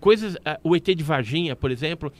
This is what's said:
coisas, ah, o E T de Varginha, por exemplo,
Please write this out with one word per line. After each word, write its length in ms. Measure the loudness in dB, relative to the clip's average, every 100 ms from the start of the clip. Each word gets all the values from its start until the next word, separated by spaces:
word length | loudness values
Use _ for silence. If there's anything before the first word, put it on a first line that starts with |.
coisas, 360 | 4 4 0 -6
ah, 140 | -8 -4
o 120 | 0 2
E 40 |
T 140 | 2
de 100 | 0
Varginha, 500 | 0 -2 0 -2 -2
por 160 | -4 -4
exemplo, 420 | -4 -6 -6 -10